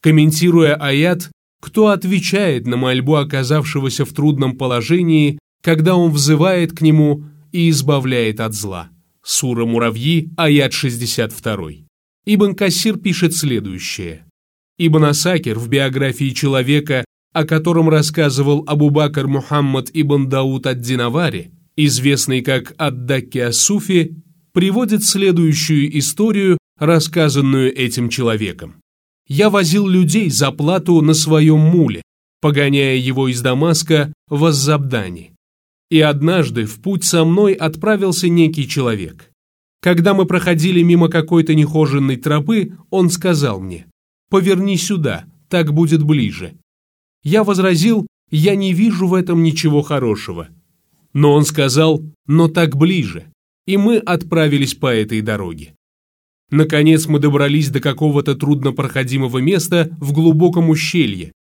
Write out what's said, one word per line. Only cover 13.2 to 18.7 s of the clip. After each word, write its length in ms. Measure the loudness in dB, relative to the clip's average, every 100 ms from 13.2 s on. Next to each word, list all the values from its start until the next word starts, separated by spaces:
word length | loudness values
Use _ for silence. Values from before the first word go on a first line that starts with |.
| -2
следующее. 920 | -2 -2 -2 -6 -10 -10 -10 -12 -14 -20 _ _ _ _ -2
Ибн 260 | 0 4
Асакир 520 | 2 2 -2 -2 -4 -6
в 100 | -4
биографии 600 | -2 -2 -2 -4 -4 -6
человека, 760 | -2 -2 0 0 0 0 -4 -6 _ _
о 120 | -4
котором 440 | -2 0 0 2 2
рассказывал 760 | 2 0 0 0 0 0 0
Абу 240 | -2